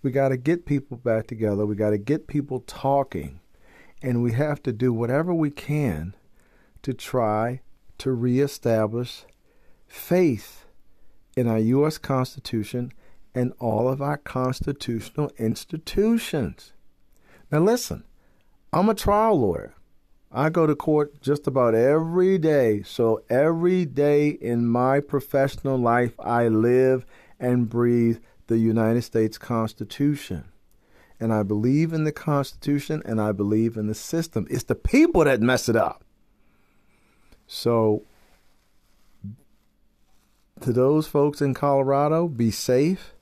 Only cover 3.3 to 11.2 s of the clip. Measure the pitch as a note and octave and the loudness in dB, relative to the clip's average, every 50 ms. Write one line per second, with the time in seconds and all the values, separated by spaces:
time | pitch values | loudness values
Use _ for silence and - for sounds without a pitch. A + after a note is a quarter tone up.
3.3 | C2 - _ _ - - - - - - - - - - - C3 B2 A#2+ A#2+ A#2+ | -14 -18 _ _ -20 -20 -20 -20 -20 -20 -20 -20 -20 -10 -6 -2 -2 0 0 0
4.3 | A2+ B2 D3+ D3+ C#3+ - - C3+ A#2 G#2+ C3 B2+ A#2 A2+ A#2+ A2+ B2+ C#3+ D#3+ F3+ | 0 0 0 -2 -2 -4 -4 -6 -4 0 0 0 0 0 -2 -2 0 -2 0 0
5.3 | F3 E3 D#3 D3 C#3+ - - - D3 D3 D3 A#2+ E2+ D2+ D#2+ F#2 G2 _ _ _ | 0 0 -2 -2 -4 -8 -8 -4 -2 -2 0 -2 -2 -4 -8 -10 -12 _ _ _
6.3 | - _ _ _ _ _ _ _ _ - - - B2 G#2 - - - B2+ A#2 G#2+ | -20 _ _ _ _ _ _ _ _ -12 -8 -8 -8 -8 -10 -4 -2 -2 0 0
7.3 | G#2+ G#2+ A2+ A#2+ B2+ C3+ - - - _ _ - - - - C3 C3 A#2 A#2 B2 | 0 0 -2 -2 -4 -8 -14 -20 -20 _ _ -20 -18 -6 -4 -4 -2 0 0 0
8.3 | B2 C3 C#3 C#3 - - - A#2+ A2+ A2 A2 G#2+ A2 A#2 B2 A#2+ - - - - | 2 2 0 0 -2 -4 0 0 2 2 2 0 -2 -4 -6 -6 -10 -18 -20 -20
9.3 | _ _ _ _ _ _ - - - _ - _ - - - - F3 F3+ F#3 D#3+ | _ _ _ _ _ _ -20 -20 -20 _ -20 _ -20 -20 -4 0 2 4 4 2
10.3 | A#2+ F#2+ - - - - - - - - - - - - - - - - | 2 -2 -6 -16 -20 -20 -20 -20 -20 -20 -20 -20 -20 -20 -20 -20 -20 -20